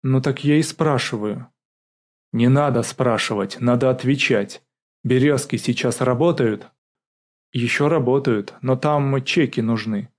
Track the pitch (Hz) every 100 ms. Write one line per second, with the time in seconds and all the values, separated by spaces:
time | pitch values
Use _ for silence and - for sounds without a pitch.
0 | 131 131 143 131 143 147 156 - 156 131
1 | - 113 104 104 120 _ _ _ _ _
2 | _ _ _ 117 120 135 147 120 113 -
3 | 123 113 - 104 98 - 120 123 131 127
4 | 127 139 - 117 101 - _ _ _ _
5 | 120 127 143 139 - 117 - 120 127 117
6 | 127 123 165 131 120 104 - _ _ _
7 | _ _ _ _ _ 127 117 - 143 165
8 | 123 135 139 110 101 - 131 131 151 147
9 | 139 135 131 - 143 - 113 113 107 104
10 | -